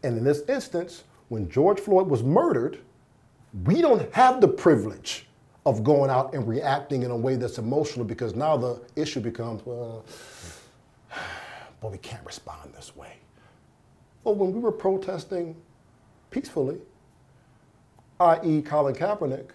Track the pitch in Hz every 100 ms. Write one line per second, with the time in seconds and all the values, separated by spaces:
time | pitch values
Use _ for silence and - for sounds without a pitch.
0 | 127 117 123 147 - 269 - 175 170 -
1 | - _ _ 113 90 - 165 196 - 190
2 | 185 135 123 185 339 127 123 - - _
3 | _ _ _ _ _ 101 92 226 330 226
4 | - - 254 254 208 - 175 139 104 -
5 | - - - _ _ _ 151 110 110 143
6 | 139 131 135 147 113 117 147 143 - 135
7 | 123 120 127 131 120 - 113 143 147 123
8 | 110 113 117 104 151 147 123 120 - -
9 | 151 139 113 113 117 110 - 120 117 113
10 | - - - - 85 - - _ _ _
11 | _ - - - - - - - 110 95
12 | - - - - - 73 73 - - 69
13 | 69 - _ _ _ _ _ _ _ _
14 | _ _ 233 208 185 202 233 - 190 190
15 | 190 185 - 185 170 165 _ _ _ _
16 | _ _ _ - - - 131 165 - _
17 | _ _ _ _ _ _ _ _ _ _
18 | _ _ 170 165 170 156 147 151 143 127
19 | 180 208 147 131 104